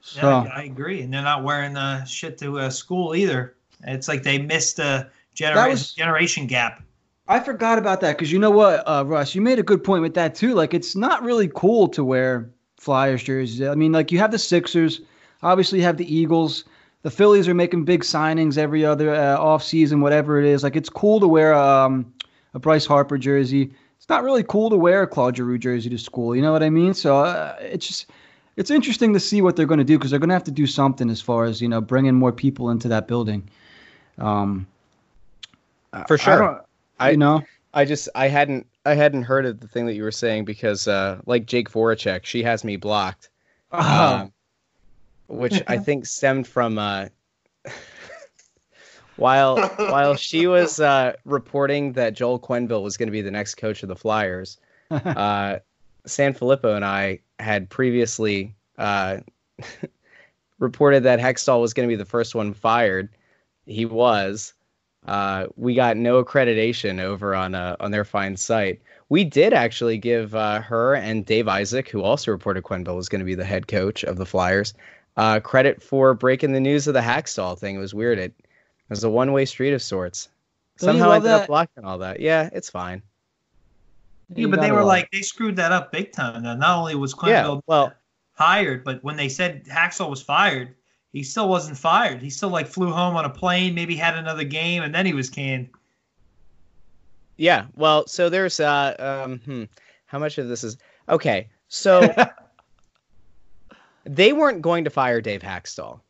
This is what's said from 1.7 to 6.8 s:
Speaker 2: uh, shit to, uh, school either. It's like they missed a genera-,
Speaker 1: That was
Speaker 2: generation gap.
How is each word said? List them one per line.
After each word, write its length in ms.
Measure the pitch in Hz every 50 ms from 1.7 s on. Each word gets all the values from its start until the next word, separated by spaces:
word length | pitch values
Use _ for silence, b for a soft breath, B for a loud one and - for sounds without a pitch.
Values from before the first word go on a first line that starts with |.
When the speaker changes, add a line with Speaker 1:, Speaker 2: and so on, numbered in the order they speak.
| 143 139
Speaker 2:
uh, 260 | 135 139 139 131 131
shit 320 | 127 - - - 160 139 -
to, 200 | 147 143 143 143
uh, 100 | 135 131
school 460 | 127 - - _ 180 180 180 165 156
either. 400 | 170 202 185 147 127 123 123 _ _ _ _ _ _ -
It's 240 | 127 131 135 131 -
like 160 | 147 139 131
they 140 | 143 139 139
missed 400 | 143 151 160 160 160 - - -
a 300 | 156 143 139 131 131 b b b b b _
genera-, 220 | - 160 151 151
Speaker 1:
That 140 | 180 233 262
was 240 | 269 247 135 - -
Speaker 2:
generation 540 | - 160 165 160 156 170 165 - - 143 120
gap. 360 | 127 123 120 113 - -